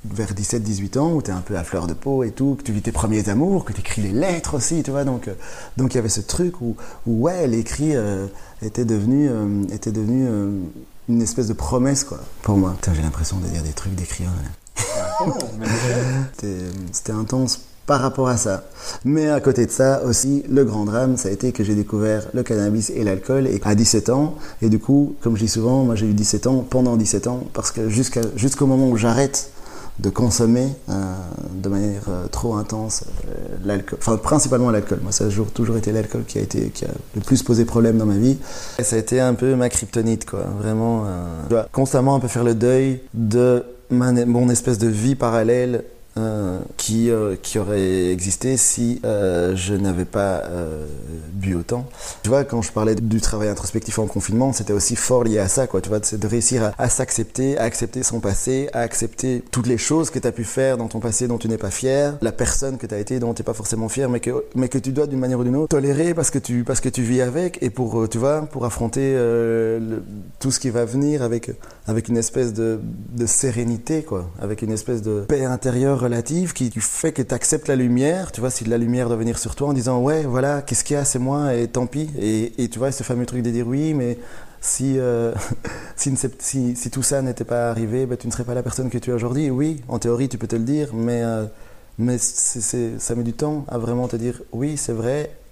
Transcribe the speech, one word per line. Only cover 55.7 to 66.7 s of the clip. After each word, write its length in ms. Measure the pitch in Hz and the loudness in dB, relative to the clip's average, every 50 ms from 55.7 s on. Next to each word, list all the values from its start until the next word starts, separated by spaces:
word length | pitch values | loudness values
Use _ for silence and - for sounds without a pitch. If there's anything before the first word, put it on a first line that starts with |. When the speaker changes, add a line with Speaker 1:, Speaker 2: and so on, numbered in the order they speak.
| - 92 | 0 -2
Speaker 1:
tu 80 | - | 0
vois, 120 | 92 107 107 | 0 -2 0
c'est 180 | 104 - - 104 | 0 -2 -2 -2
de 80 | 110 | -2
réussir 380 | 104 107 120 113 - 131 120 113 | 0 0 2 2 2 2 2 0
à, 80 | 107 104 | 0 0
à 120 | - 120 123 | 0 0 0
s'accepter, 680 | - - 131 - - - 110 - - - 131 135 139 | 2 0 -2 -2 -2 -4 -4 -4 -2 0 0 0 2
à 60 | - 113 | 2 0
accepter 400 | 113 - - 117 107 - 127 131 | 0 0 -2 -4 -4 -4 -4 -2
son 160 | - 117 113 | -2 -2 0
passé, 500 | 107 101 98 - - 127 131 131 139 143 - | -2 0 0 0 0 0 0 0 -2 -2 -2
à 80 | 117 | -2
accepter 600 | 120 113 - - 120 107 - - - 131 127 120 - - | -4 -2 -2 -4 -4 -4 -4 -4 -2 -2 -2 -2 -4 -2
toutes 160 | - 127 113 | -2 0 2
les 100 | 123 127 | 2 0
choses 320 | 113 - - 151 160 160 - | 0 2 2 2 2 2 0
que 100 | - 127 | -4 -2
t'as 140 | - 120 - | -2 -2 -2
pu 100 | - 113 | -2 -6
faire 320 | - - 135 135 135 131 | -4 0 2 2 2 2
dans 120 | 120 113 110 | 0 -2 -4
ton 100 | - 113 | -6 -4
passé 300 | 117 117 107 - 123 120 | -2 -2 0 0 0 0
dont 80 | 120 | -2
tu 100 | 113 - | -2 0
n'es 100 | 113 110 | -2 -2
pas 140 | 107 - 98 | -2 -2 -4
fier, 460 | - - - 131 135 143 147 143 147 139 | -4 -2 0 2 2 4 2 2 0 0
la 120 | 117 113 107 | -2 -2 0
personne 440 | - 123 - - - 139 135 131 | 0 0 0 0 0 -2 -2 -4
que 100 | 120 - | -6 -6
t'as 120 | 104 104 104 | -6 -4 -6
été 200 | 107 - 131 127 | -4 -2 -2 -2
dont 140 | 120 117 117 | -2 -2 -2
t'es 100 | - 110 | -2 -4
pas 100 | - 113 | -4 -4
forcément 340 | - 104 - 113 107 113 | -4 -4 -4 -2 -2 -2
fier, 220 | 110 - 135 139 127 | -2 -2 -2 0 0
mais 100 | 123 117 | 0 0
que, 240 | - 117 127 127 - - - | -2 -2 -2 -2 -4 -2 0
mais 140 | 123 127 | 0 0
que 120 | 123 - 135 | 2 0 -2
tu 120 | - 131 | -2 0
dois 160 | 131 143 147 | 0 0 0
d'une 120 | 143 139 131 | 0 0 0
manière 200 | 127 127 127 120 | 0 0 0 2
ou 60 | 123 | 2
d'une 100 | 123 127 | 2 2
autre 140 | 143 156 - | 2 2 2
tolérer 440 | 160 139 135 139 139 139 165 175 170 | 2 2 4 2 2 2 2 2 2
parce 160 | 170 156 - | 0 0 0
que 100 | - 139 | 0 -2
tu, 260 | - - 123 120 120 | -2 0 -2 0 0
parce 160 | 117 | 0